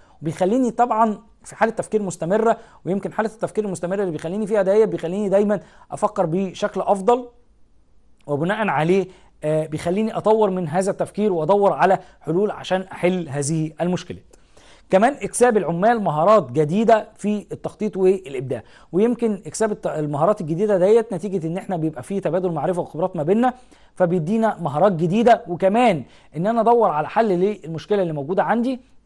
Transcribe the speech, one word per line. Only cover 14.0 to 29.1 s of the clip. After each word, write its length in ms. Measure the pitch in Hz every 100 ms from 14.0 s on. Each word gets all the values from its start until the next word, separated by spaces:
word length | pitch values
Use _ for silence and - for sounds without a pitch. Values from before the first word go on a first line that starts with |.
| - 87 - - _ _ - - -
كمان 220 | 190 233
إكساب 440 | 285 196 - 247 214
العمال 440 | 156 170 208 240
مهارات 520 | 190 151 175 214 127
جديدة 560 | 123 151 185 226 220 208 -
في 300 | 202 208 -
التخطيط 440 | 156 160 - 214 190
والإبداع، 640 | 185 190 139 131 127 123 - - -
ويمكن 500 | 175 226 247 233 202 156
إكساب 260 | - 220
الت-، 140 | 208 170
المهارات 540 | 151 151 147 170 208
الجديدة 380 | 151 165 214 196
ديت 360 | 185 233 220
نتيجة 320 | 170 208 185 160
إن 100 | 175
إحنا 200 | - 180
بيبقى 260 | 156 151
فيه 180 | - 196
تبادل 320 | 180 170 180
معرفة 300 | 160 151 175
وخبرات 340 | 165 147 180 180
ما 60 |
بيننا، 320 | 147 208 254 247 - - -
فبيدينا 640 | - 180 180 156 220 220 190
مهارات 320 | 165 147 196
جديدة. 520 | 170 175 202 240 208 170
وكمان 560 | 170 190 214 247 165 117 - _ 151
إن 100 | 196
أنا 140 | 233
أدور 300 | 220 240 208
على 180 | 151 143
حل 200 | - 226
للمشكلة 760 | 175 190 208 151 160 - 208
اللي 100 | 175
موجودة 300 | 151 139 180
عندي، 380 | 160 220 240 247 - - 151